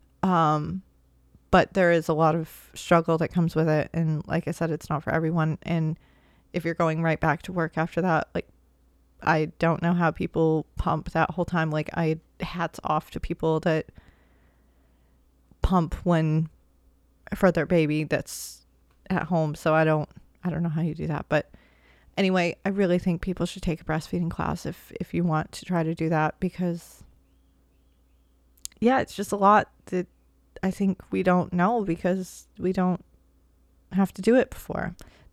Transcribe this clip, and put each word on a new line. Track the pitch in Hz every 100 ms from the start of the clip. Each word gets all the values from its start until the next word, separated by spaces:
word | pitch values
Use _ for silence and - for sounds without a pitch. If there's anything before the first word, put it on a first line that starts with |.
| _ _
Um, | 190 180 156 151 156 185 - _ _ _ _ _ _
but | 185 -
there | - 180
is | 170 160
a |
lot | 156 160 165
of | 160 - -
struggle | - - 170 165 160
that | 170
comes | 180 170 -
with | 160
it. | 151 -
And | 165 160 151 -
like | 170 170
I |
said, | 165 165
it's | 156 -
not | 151
for | -
everyone. | 160 160 170 156 151
And | - 170 156 - _ _ _ _ _
if | 180 160
you're |
going | 160 165 160
right | 165 156
back | 160 147
to | -
work | 185 160 -
after | 165 -
that, | 185 160 - -
like, | - _ _ _ _ _ _ _
I | - 160 156 -
don't | 165 156
know | 170
how | 175 165
people | 156 165 165 160 156 - -
pump | - 151 -
that | 165 160
whole | - 170
time. | 175 160
Like, | 151 151
I, | - 165 160 - -
hats | 175 180 170 -
off | - 151 -
to | -
people | - 170 160 160
that | 175 160 - - - _ _ _ _ _ _ _ _ _ _ _ _ _ _ _
pump | - 180 165 -
when, | - 170 156 156 165 - _ _ _ _ _ _ -
for | - 190
their | 170 147
baby | 175 151 151
that's | 156 - - - - - _ _ _ _ -
at | 190
home. | 156 170 156 151
So | 165
I | 156
don't, | 160 156 151 - - _
I | 180
don't | 156
know | 170
how | 156
you | 165
do | 156 156
that. | 151 -
But | 151 - - _ _ _ _ _ -
anyway, | 190 185 175 - 196
I |
really | 196 190 180
think | 185 170
people | - 180 175
should | -
take | 180 160
a | -
breastfeeding | 156 - 175 170
class | - - 175 -
if, | 165 - -
if | 175
you | 170
want | 170 156 156
to | - -
try | 180
to | 160 165
do | 160
that, | 160 156 -
because, | 185 - 180 170 - - - _ _ _ _ _ _ _ _ _ _ _ _ _ _ _ - -
yeah, | 220 262
it's | - -
just | 202
a | 202
lot | 196 208 - _ -
that | 185 180 _ _ _ _ -
I | 190
think | 180 196 185 -
we | 190
don't | 185 180 -
know | 180 180 240
because | 196 165 185 190 180 - - -
we | 180
don't | 190 180 180 - _ _ _ _ _ _ _ _
have | 185 190
to | -
do | 190 254
it | -
before. | - - - - - - - -